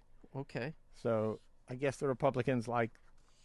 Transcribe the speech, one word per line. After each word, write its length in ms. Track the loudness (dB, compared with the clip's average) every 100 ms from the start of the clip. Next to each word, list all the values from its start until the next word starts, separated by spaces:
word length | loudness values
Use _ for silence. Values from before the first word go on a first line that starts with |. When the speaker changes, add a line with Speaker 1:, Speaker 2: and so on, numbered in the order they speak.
| -18 -20 -12 -10
Speaker 1:
Okay. 380 | -6 -4 -4 -6 -18
Speaker 2:
So 460 | -6 0 2 2 -2 -10 -20 -12
I 40 |
guess 220 | -2 -2 0
the 100 | -2
Republicans 600 | 2 2 2 2 0 0
like 220 | 0 0 -2 -20 -20 -20 -20